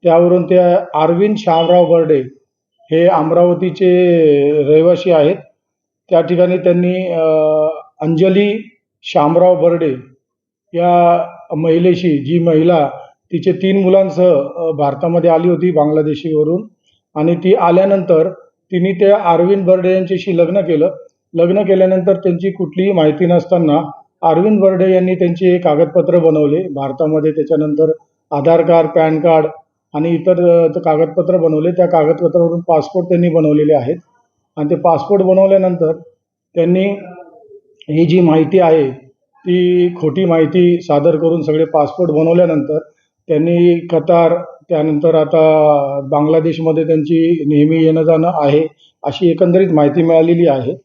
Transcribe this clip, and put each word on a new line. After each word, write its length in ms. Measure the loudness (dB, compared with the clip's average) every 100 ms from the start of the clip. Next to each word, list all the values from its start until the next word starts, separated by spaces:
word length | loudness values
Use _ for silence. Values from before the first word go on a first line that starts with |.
त्यावरून 400 | 2 2 2 0
त्या 420 | 2 2 2 0 -2 -2
अरविंद 320 | 0 0 0 -2
शामराव 480 | -2 0 2 2 4
बर्डे 380 | 2 2 -2 -2 _ _ _ _ _ _
हे 160 | 0 2
अमरावतीचे 1040 | 0 0 2 2 0 -4 -2 0 2 2 2 4 2 2 0
रहिवासी 480 | 2 4 4 2 2
आहेत. 240 | 2 2 -2 -10 _ _ _ _ _ _
त्या 120 | 0
ठिकाणी 360 | 0 0 0 0
त्यांनी, 560 | 0 0 0 -2 -4
अ, 120 | -4 0 0 0 0 -2 -4 -16 _
अंजली 800 | -4 0 2 2 0 -4 -10 _ _ _
शामराव 580 | -6 -2 0 2 2 2
बर्डे 300 | 0 0 -4 -6 -12 _ _ _ _ _ _
या 520 | -4 0 2 2 0 -4 -12 -10 -6
महिलेशी, 600 | 0 0 2 0 -2 -2
जी 160 | -2 -2
महिला 500 | 0 0 2 0 0 -6 -20 _ _
तिचे 200 | -6 -4
तीन 320 | -2 -2 0
मुलांसह, 460 | 2 2 0 0 2 2 -2 -6
अ, 160 | -6
भारतामध्ये 580 | -2 -4 -2 -2 0 2
आली 200 | 2 2
होती 220 | 2 2
बांगलादेशीवरून, 960 | 0 0 0 -2 -4 -4 -2 -2 -4 -8 _ _ _ _ -4
आणि 200 | -2 0
ती 180 | 0
आल्यानंतर 760 | 2 2 2 2 0 0 0 0 -6 -20 _ _
तिने 200 | -4 -2
त्या 260 | 0 2 2 2
अरविंद 380 | 0 2 0 2
बर्डे 260 | 0 2
यांच्याशी 440 | -2 -2 -6 -4 -2
लग्न 220 | 0 0
केलं. 320 | -2 0 -2 -4 -20 _ _
लग्न 280 | -2 0 0
केल्यानंतर 520 | 0 2 2 0 0
त्यांची 380 | -2 -2 -2 -4
कुठलीही 400 | -6 -8 -4 -2
माहिती 340 | 0 -2 0 0
नसताना 680 | 0 0 -2 0 -2 -4 -14 _ _
अरविंद 400 | -2 0 0 2
बर्डे 320 | 2 2 0
यांनी 220 | 0 0 -2
त्यांचे 420 | -2 0 0 0
कागदपत्र 600 | 0 0 0 0 0 2
बनवले 480 | 2 0 0 -2 -4
भारतामध्ये. 640 | -8 -10 -4 -2 -2 -2
त्याच्यानंतर 600 | -4 -2 -2 -2 -2 -2 -2 _ _ _
आधार 300 | -2 0 2
कार्ड, 260 | 2 2 2
पॅन 320 | 0 0 0
कार्ड 260 | 2 2 0 -8 _ _ _ -6
आणि 140 | -4
इतर, 540 | -2 0 0 2 2 2
अ, 140 | -2
कागदपत्र 580 | -2 -2 -2 -2 -2 0
बनवले. 340 | 0 0 -2
त्या 140 | 0 0
कागदपत्रावरून 760 | 2 0 0 -2 0 -2 -4
पासपोर्ट 480 | -2 -2 -2 -6 -2
त्यांनी 220 | -2 0
बनवलेले 440 | 0 0 0 2
आहेत 220 | 0 -2 -8 _ _ _ _ _ -10
आणि 120 | -4
ते 60 | -2
पासपोर्ट 460 | 0 -2 0 -2
बनवल्यानंतर 760 | 2 2 2 2 0 -2 -4 -4 -12 _ _ _ _ -4
त्यांनी 300 | 0 0 -2 -6 -14 -20 -20 -20 _ -20 _ _ -6
ही 160 | -2 2
जी 160 | 2
माहिती 380 | 2 2 2 2
आहे 320 | 2 2 0 -6 -20 _
ती 720 | _ _ -4 0 0 0 0 -2
खोटी 300 | -4 -2 0
माहिती 560 | 0 0 2 2 0
सादर 340 | 0 0 2 0
करून 260 | 0 -2
सगळे 240 | -2 -2 0
पासपोर्ट 460 | 0 -2 -2 -2
बनवल्यानंतर 680 | 0 0 2 2 0 -4 -6 -8 _ _ _ _
त्यांनी 600 | -2 0 2 2 2 -2
कतार, 460 | -4 0 2 2 -2 -6 -20 _
त्यानंतर 460 | -4 -2 0 0 0
आता 560 | 0 2 2 4 2 2 -2 -6 -4
बांगलादेशमध्ये 760 | -2 0 0 0 -4 -2 -2 0
त्यांची 560 | -2 0 0 0 0 0
नेहमी 360 | 2 2 2
येणं 200 | 0 2
जाणं 280 | 2 2 0
आहे, 340 | -2 0 0 -2 _ _ _
अशी 280 | -10 -2 -2
एकंदरीत 360 | 0 2 2 2
माहिती 300 | 2 0 0
मिळालेली 440 | 2 2 2 2 0
आहे. 300 | 0 -4 -10